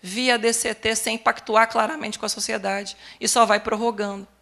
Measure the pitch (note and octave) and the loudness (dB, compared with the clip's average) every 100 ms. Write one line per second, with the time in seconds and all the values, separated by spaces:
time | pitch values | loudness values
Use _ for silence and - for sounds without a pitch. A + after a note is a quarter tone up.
0 | F#3 G3+ B3+ A#3+ A3+ A3+ A#3+ A3 A3 A3 | -8 -2 2 2 2 0 -2 -2 -2 -2
1 | - A3+ - - - G#3+ A3+ A3+ G#3+ D#4 | -4 -2 -2 -2 2 4 4 2 0 -2
2 | G#3+ - G#3+ - G3+ A3 G3 G3 G3+ - | -8 -8 -6 -6 -4 -4 -2 -4 -6 -14
3 | - - A3+ A#3+ A3 G#3 A3+ G#3+ A#3 G#3 | -20 -6 0 4 6 4 0 -2 -2 -2
4 | G#3 G3 G3 _ | -6 -8 -14 _